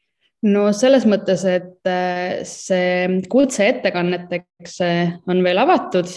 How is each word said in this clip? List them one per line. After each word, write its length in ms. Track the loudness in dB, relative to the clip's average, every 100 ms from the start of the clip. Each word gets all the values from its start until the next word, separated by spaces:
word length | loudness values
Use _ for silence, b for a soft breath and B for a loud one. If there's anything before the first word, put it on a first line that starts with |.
| _ _ _ _
No 280 | 0 2 2
selles 340 | 2 4 4 4
mõttes, 380 | 2 2 0
et, 320 | 0 -2 -4 -8 -4
eh, 600 | -2 -2 -4 -6 -6 -10
see 800 | -10 -4 0 0 0 0 -2 0
kutse 400 | 2 2 2 0
ettekanneteks, 1120 | 0 -2 0 -2 -2 -4 -10 -10 _ -14 -4
eh, 320 | -2 0 -2 -4 -2
on 160 | 0
veel 140 | 2 2
avatud, 500 | 2 2 0 -2 -2